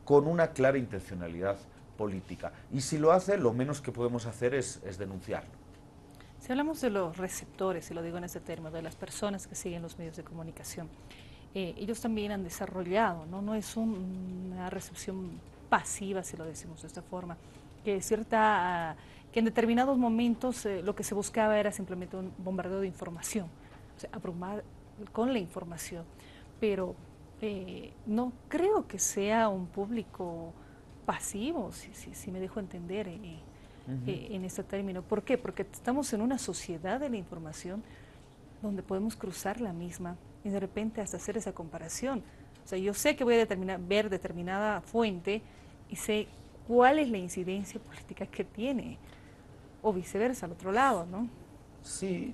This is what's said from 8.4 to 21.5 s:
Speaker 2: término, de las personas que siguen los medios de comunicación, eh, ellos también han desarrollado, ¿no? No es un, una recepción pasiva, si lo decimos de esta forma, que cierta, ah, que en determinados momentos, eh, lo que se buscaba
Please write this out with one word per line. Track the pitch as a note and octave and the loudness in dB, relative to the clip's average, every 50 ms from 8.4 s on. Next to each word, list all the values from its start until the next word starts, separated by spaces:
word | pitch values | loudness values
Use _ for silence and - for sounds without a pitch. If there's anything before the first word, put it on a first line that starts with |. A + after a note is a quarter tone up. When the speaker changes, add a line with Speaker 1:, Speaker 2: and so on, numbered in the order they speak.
Speaker 2:
término, | - - E3 E3 D#3+ D#3 | -8 -8 -8 -8 -8 -8
de | E3 E3 | -8 -6
las | D#3+ D#3+ - | -6 -8 -8
personas | - G3 - - - G#3+ G3+ G3+ F#3 - | -10 -10 -10 -6 -4 -2 -2 -2 -4 -6
que | - - | -8 -10
siguen | - - F#3 E3+ E3+ | -8 -6 -6 -6 -6
los | E3+ E3 - | -6 -8 -8
medios | - E3+ D#3+ E3 F3 | -10 -10 -10 -10 -10
de | |
comunicación, | D3+ - D#3+ E3 D#3+ E3 - - - - - F#3 E3 D#3+ - - - - - - - - - - - - - | -12 -12 -10 -10 -10 -10 -10 -12 -12 -10 -10 -10 -10 -10 -12 -16 -16 -18 -18 -18 -16 -18 -18 -18 -18 -8 -4
eh, | F#3+ F#3 E3 - - | -4 -4 -4 -4 -4
ellos | G3+ G3 A#3 - | -4 -4 -4 -2
también | - A#3 A3 G#3+ G#3 G#3 | 0 0 0 0 0 0
han | G#3 G3 | -2 -2
desarrollado, | F#3 E3 - - G3+ F#3 F3+ F#3 F3 F3 F#3 G#3+ A3+ F#3+ E3+ E3 D#3 | -4 -4 -4 -4 -6 -4 -2 -4 0 2 4 4 4 4 2 0 -6
¿no? | D#3+ F3+ G3 | -6 -6 -4
No | G3+ G#3 A3 | -2 0 -2
es | G#3+ - - - | -2 -2 -2 -2
un, | A3+ A3+ A3+ G#3+ F#3 F#3 F#3 F#3 F#3 F#3 F#3 F#3 F3+ F#3 F#3 | 0 0 0 0 0 -2 -4 -4 -4 -6 -6 -6 -6 -6 -6
una | F3+ F#3 F3+ F#3 | -6 -6 -4 -4
recepción | F#3+ F#3+ - - F3 - - G3+ F#3+ F#3+ F#3 F3 E3 E3 - - - - - - | -4 -6 -6 -8 -10 -8 -6 -6 -4 -4 -6 -6 -8 -10 -14 -16 -18 -18 4 6
pasiva, | A#3 G3 - - - - G3+ F#3+ G3 F#3 | 6 6 6 2 -4 -4 -2 -2 -2 -2
si | F3+ - - | -4 -4 -8
lo | E3+ D#3+ | -8 -8
decimos | D#3+ D3+ - - F3 D#3 - | -8 -8 -10 -10 -12 -12 -12
de | - D#3 | -14 -12
esta | - F3 | -12 -12
forma, | - - F#3 F3+ F3+ F3 E3+ - - - - - - - - - | -10 -8 -8 -6 -6 -8 -10 -12 -14 -18 -18 -18 -18 -18 -18 -4
que | - G#3+ G3+ F#3+ | 0 2 2 2
cierta, | - - A3 G#3+ A3 - A#3 A3 G#3+ G#3+ G#3 F#3 F3 F3+ F3+ E3+ E3 D#3+ | 4 2 2 2 4 4 6 8 8 8 8 6 4 4 2 2 0 -2
ah, | D3+ - - - - - - - | -4 -8 -12 -18 -18 -18 -20 0
que | - A#3 | 2 4
en | A3+ | 4
determinados | A3+ A3+ A#3+ A3+ A3+ A#3 A#3+ B3+ C4+ C#4 | 6 6 6 6 6 6 6 6 6 6
momentos, | B3 B3 A#3 A3 A3+ A#3+ A#3+ A3+ - - B3+ A#3+ - - | 6 4 4 4 6 6 4 4 4 2 0 0 0 -2
eh, | G#3 G3 F3+ | -2 0 0
lo | E3+ G#3 G3+ | 0 0 0
que | - G3+ | 0 -2
se | - G#3 | 0 0
buscaba | G3+ G3 - - A3+ G#3+ G#3+ | 0 0 0 2 4 6 6